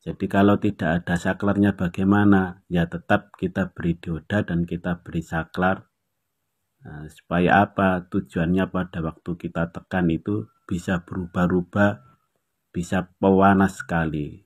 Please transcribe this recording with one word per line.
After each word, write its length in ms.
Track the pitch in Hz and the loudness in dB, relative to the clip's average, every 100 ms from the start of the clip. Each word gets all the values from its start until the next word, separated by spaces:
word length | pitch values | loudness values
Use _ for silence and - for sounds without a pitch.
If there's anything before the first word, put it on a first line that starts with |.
Jadi 240 | 82 - 95 | -12 -6 0
kalau 320 | 98 101 101 | 4 4 4
tidak 480 | 107 - 85 87 - | 0 -2 -2 -2 -2
ada 80 | |
saklarnya 640 | 87 95 92 101 101 101 98 | -4 -2 -2 -2 2 2 0
bagaimana? 880 | 90 92 95 101 101 98 92 90 _ | -6 -2 2 4 6 4 2 -8 _
Ya 240 | 87 85 | -2 -2
tetap 480 | 87 - 101 - - | -6 0 -2 -2 -8
kita 320 | 92 92 92 | -6 -4 -6
beri 240 | - 87 | -4 -4
dioda 480 | 85 - 80 - 104 | -4 -6 -10 -4 -4
dan 240 | 110 85 85 | -2 -4 -4
kita 320 | 87 90 87 | -6 -6 -8
beri 240 | - 82 | -8 -10
saklar. 640 | 80 82 80 - 92 95 _ _ _ _ _ _ _ _ _ _ | -6 -8 -6 -2 -2 -2 _ _ _ _ _ _ _ _ _ _
Nah, 240 | - 76 76 | -18 -16 -16
supaya 560 | - _ 85 87 95 | -20 _ 0 4 4
apa? 480 | 101 - 95 90 90 | 2 0 0 -2 -4
Tujuannya 560 | 101 90 90 82 92 92 | -6 -6 -4 0 0 0
pada 320 | 92 87 85 | -4 -6 -6
waktu 320 | 80 - - 87 | -8 -8 -12 -10
kita 320 | 90 - 85 | -8 -6 -6
tekan 400 | - - 92 87 | -8 -6 -2 0
itu 400 | 80 - 104 113 _ - | -2 -4 -6 -8 _ -10
bisa 400 | 87 92 90 - | -8 -4 -4 -4
berubah-ubah, 960 | 92 87 92 90 90 87 101 101 - _ _ _ _ _ _ _ | -10 -6 -2 0 0 -2 2 2 0 _ _ _ _ _ _ _
bisa 400 | 87 87 95 87 _ | -10 -4 -4 -4 _
pewanas 560 | 95 95 98 98 95 - | 2 6 6 6 2 -2
sekali. 640 | - 85 80 76 73 - | -6 -2 -2 -4 -8 -12